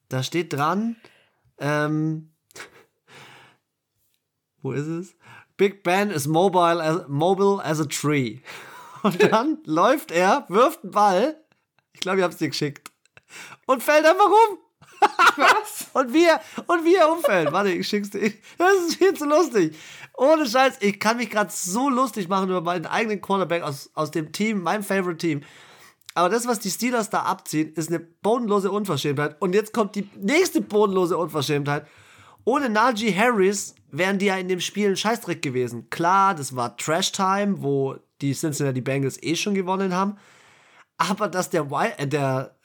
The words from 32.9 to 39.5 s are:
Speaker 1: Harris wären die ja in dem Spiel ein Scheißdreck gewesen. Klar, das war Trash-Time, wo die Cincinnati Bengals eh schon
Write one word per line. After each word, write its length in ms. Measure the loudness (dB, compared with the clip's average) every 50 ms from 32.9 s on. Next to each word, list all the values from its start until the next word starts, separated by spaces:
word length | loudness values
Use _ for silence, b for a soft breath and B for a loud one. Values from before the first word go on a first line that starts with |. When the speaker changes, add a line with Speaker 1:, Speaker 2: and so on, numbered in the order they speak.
| 2 0 -2 -2 0
Speaker 1:
Harris 580 | 2 2 2 4 4 2 2 2 -2 -8 -10 -16 _ _ _
wären 300 | -4 -2 -2 0 0 0
die 80 | 0 0
ja 100 | 0 -2
in 120 | -2 -4
dem 100 | -4 -4
Spiel 300 | -4 -6 -4 -2 0 0
ein 80 | 0 0
Scheißdreck 440 | -2 -2 -2 -4 -4 -8 -8 -6
gewesen. 480 | -6 -4 -2 -2 -4 -4 -6 -12 -12 _
Klar, 460 | -6 -2 0 2 4 4 4 2 0
das 200 | -2 -6 -8 -6
war 220 | -6 -6 -6 -6 -8
Trash-Time, 840 | -4 -2 -2 0 -2 -2 -2 -2 -2 0 0 0 0 -2 -2 -2 -2
wo 320 | -2 0 0 -2 -2 -6 -10 _ _ _ _
die 120 | -4 -4 -4
Cincinnati 480 | -2 -4 -4 -2 -2 -2 -2 -2 -2
Bengals 400 | -4 -2 -2 -2 -2 -4 -4 -6 -4
eh 120 | -4 -4
schon 200 | -2 -2 -2